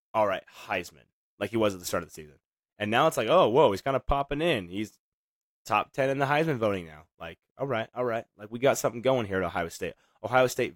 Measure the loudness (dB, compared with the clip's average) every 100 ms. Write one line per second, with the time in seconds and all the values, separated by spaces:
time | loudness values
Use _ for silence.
0 | _ 0 0 0 -6 -20 -6 -6 -6 -16
1 | _ _ _ _ -4 0 0 0 -4 -4
2 | -6 -14 -20 -20 _ _ _ _ 0 2
3 | 2 2 2 4 6 6 4 4 -2 -4
4 | -2 -2 -2 -2 0 0 -4 -6 -8 -10
5 | _ _ _ _ _ _ -2 0 0 -2
6 | -2 0 2 2 2 0 0 0 -6 -16
7 | -20 _ -14 -14 _ -10 -4 -4 -6 -4
8 | -4 -4 -6 _ -14 0 2 2 0 0
9 | 0 2 0 -2 -2 -2 -6 -6 -8 -10
10 | _ _ 0 2 2 0 -4